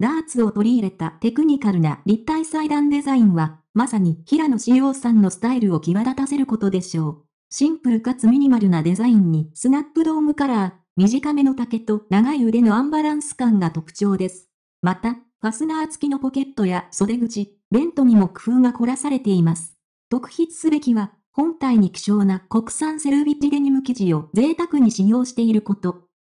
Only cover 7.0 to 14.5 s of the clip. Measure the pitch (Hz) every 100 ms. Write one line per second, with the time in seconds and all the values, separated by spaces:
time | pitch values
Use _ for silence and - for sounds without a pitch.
7 | 156 151 _ _ _ - 294 320 254 226
8 | 180 - 220 269 277 233 196 170 165 185
9 | 247 214 175 156 156 - 254 285 302 320
10 | 320 311 302 294 277 220 185 - _ -
11 | 202 269 294 294 269 262 240 226 226 214
12 | - 196 254 294 226 233 226 214 285 311
13 | 302 302 294 - 240 202 165 160 156 -
14 | 202 190 185 - _